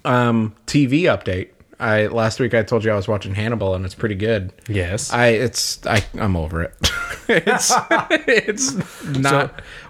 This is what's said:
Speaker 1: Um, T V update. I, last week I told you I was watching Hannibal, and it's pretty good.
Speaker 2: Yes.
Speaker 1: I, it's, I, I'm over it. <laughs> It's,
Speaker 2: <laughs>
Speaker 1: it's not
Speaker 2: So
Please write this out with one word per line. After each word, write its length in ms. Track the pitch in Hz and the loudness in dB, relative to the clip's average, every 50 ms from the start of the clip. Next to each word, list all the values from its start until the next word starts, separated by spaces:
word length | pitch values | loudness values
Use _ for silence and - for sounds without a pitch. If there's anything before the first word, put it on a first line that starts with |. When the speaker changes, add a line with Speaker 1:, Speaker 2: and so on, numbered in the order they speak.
| - | -2
Speaker 1:
Um, 500 | 139 123 123 120 120 117 113 110 107 - _ _ | 0 2 2 4 2 2 2 0 -2 -4 _ _
T 180 | - - 147 139 | 0 2 2 4
V 180 | 123 135 160 180 | 4 2 2 4
update. 460 | 151 107 92 - 101 90 92 107 - _ _ _ _ - - | 2 2 0 0 -4 -4 -4 -4 -8 _ _ _ _ -10 -4
I, 260 | 120 113 107 107 107 | -2 0 2 2 2
last 320 | - - 113 110 113 - - | 2 0 0 0 0 0 0
week 140 | 131 110 120 | 0 2 2
I 80 | 117 | 2
told 220 | 104 - 123 110 101 | 2 2 0 0 2
you 60 | 110 | 2
I 40 | 104 | 0
was 120 | 101 92 | 0 0
watching 260 | 113 107 98 - 101 95 | -2 -2 -2 -2 -4 -4
Hannibal, 400 | 104 107 117 120 107 101 95 95 | -2 -2 -2 -2 -2 0 -2 -2
and 100 | 92 95 | -2 -4
it's 120 | 92 - | -6 -6
pretty 180 | - - 110 101 | -4 -4 -4 -2
good. 380 | 92 107 113 113 101 92 92 - - - - | -2 0 0 0 0 -2 -6 -10 -12 -8 -4
Speaker 2:
Yes. 420 | 107 98 87 85 98 117 - - | -2 -2 -2 -2 -2 -4 -4 -2
Speaker 1:
I, 180 | - 120 123 120 | 2 4 4 4
it's, 560 | 113 107 127 113 - - - - - - - | 4 4 2 0 -2 -2 -4 -4 -6 -4 -2
I, 160 | - 113 104 - - - | 0 0 0 0 -2 -4
I'm 180 | - 107 98 92 | -4 -2 0 0
over 260 | 85 78 80 85 82 82 | 0 -2 -2 -4 -4 -4
it. 280 | - - - - - - | -6 -4 -2 -2 -2 -2
<laughs> 40 | - - - - - - | -4 -6 -8 -10 -6 -2
It's, 440 | - 226 - - 208 254 233 - - 254 - | 0 2 2 2 2 0 2 2 2 2 2
Speaker 2:
<laughs> 80 | - - 330 - - - 320 311 - | 2 2 0 0 0 0 -2 0 2
Speaker 1:
it's 760 | 294 247 208 - 226 208 240 262 269 269 190 - - - - - | 2 2 2 2 0 -2 -4 -4 -4 -4 -6 -8 -8 -10 -12 -8
not 520 | 165 139 131 135 139 135 143 139 135 - | -4 -2 0 2 2 2 2 0 -2 -6
Speaker 2:
So 60 | - - - - - - | -12 -18 -18 -18 -20 -14